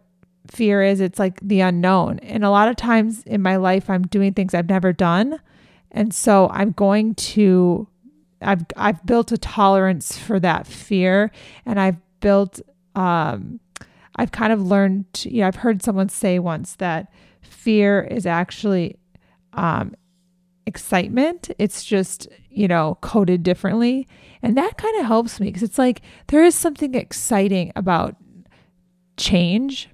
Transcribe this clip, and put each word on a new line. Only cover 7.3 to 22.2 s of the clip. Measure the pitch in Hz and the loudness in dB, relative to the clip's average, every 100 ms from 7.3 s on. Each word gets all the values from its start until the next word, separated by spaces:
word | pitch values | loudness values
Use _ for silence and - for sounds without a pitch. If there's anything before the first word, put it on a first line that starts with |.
| 214 202 185 180 185 214 _ 262 _ _ - | 2 4 4 4 0 -4 _ _ _ _ -8
I've, | - 190 165 - | -2 -2 -4 -4
I've | 208 165 180 | -2 -2 0
built | 233 233 | 0 0
a | 233 | -4
tolerance | - - 196 196 190 175 - - | -4 2 4 4 2 0 -4 -10
for | - 196 | -4 0
that | 175 156 - | 0 -2 -4
fear. | - - 190 185 190 214 - - - 247 | -14 -4 0 2 2 0 -4 -20 -16 -6
And | 202 | 0
I've | 190 175 _ _ | 0 -2 _ _
built, | 202 196 196 - - _ _ 202 | 2 2 2 -4 -20 _ _ -4
um, | 180 170 156 113 - 240 _ - - _ _ - | 0 0 -2 -6 -10 -14 _ -20 -20 _ _ -6
I've | 233 | -6
kind | - 220 | -2 0
of | 220 | 0
learned, | 185 202 196 190 190 - | 2 2 2 0 -6 -10
you | - 233 | -6 0
know, | 190 | 0
I've | 190 | 0
heard | 247 202 | -2 0
someone | - 190 196 | -2 -2 -2
say | - 202 180 | -2 -2 0
once | 175 156 - - | -2 -6 -8 -8
that | 180 160 - _ _ _ | -6 -4 -8 _ _ _
fear | - - 226 214 202 202 | -20 -8 0 2 4 2
is | - 233 175 | 0 -4 -2
actually, | 170 180 - 208 185 165 - _ _ _ _ _ | -2 -4 -4 -2 -2 -2 -8 _ _ _ _ _
um, | 240 170 - - - _ _ _ _ _ _ - | -4 -2 -2 -6 -12 _ _ _ _ _ _ -14
excitement. | - - 190 175 247 302 349 - - | -14 -2 -2 0 0 0 -2 -10 -4
It's | 208 - | -4 -4
just, | - 196 190 - | -4 -2 -2 -8